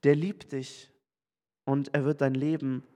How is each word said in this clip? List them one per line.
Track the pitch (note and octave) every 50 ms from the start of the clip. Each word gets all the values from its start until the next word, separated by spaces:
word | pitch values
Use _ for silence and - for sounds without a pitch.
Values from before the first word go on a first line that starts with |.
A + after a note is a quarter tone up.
| -
der | C#3+ D3
liebt | D3 D#3+ F#3+ G3+ - - -
dich | C#3+ C3+ C3 - - - - _ _ _ _ _ _ _ _ _ _ _ _ _ _ _ _
und | - C#3 C#3+ C#3 - -
er | D3 C3+
wird | C#3+ D3+ C#3+
dein | D3 C3+ C3+
Leben | C3 C#3 D3+ D#3+ D#3 C#3+ C3+ C3 B2+ - _ _